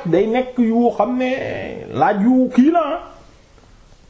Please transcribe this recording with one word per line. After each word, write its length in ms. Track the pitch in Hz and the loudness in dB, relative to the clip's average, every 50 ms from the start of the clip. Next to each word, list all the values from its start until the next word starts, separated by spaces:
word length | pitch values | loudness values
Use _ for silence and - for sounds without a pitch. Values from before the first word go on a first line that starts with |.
| - | -2
day 200 | 175 160 175 208 | 0 2 2 2
nekk 320 | 220 226 254 254 254 - - | 2 0 -2 -2 -4 -2 0
yu 320 | 240 220 226 233 240 233 214 | 0 2 2 2 2 2 2
xam 200 | - 202 240 254 | 0 -2 -2 0
ne 140 | 254 254 254 262 269 - - - - - - - - - - - | -2 -2 -4 -4 -4 -6 -8 -8 -8 -10 -10 -12 -12 -12 -8 -2
laaj 260 | 127 151 185 214 196 196 | 0 0 2 2 2 2
yu 280 | 240 262 254 254 - - | 2 4 4 2 2 4
kii 160 | 247 254 302 | 4 4 4
la, 300 | 330 349 311 277 277 262 - - - - - - - - _ _ _ - _ - - - - - - _ - - | 4 2 0 -2 -4 -8 -10 -14 -20 -20 -20 -20 -20 -20 _ _ _ -20 _ -20 -20 -20 -20 -20 -20 _ -20 -20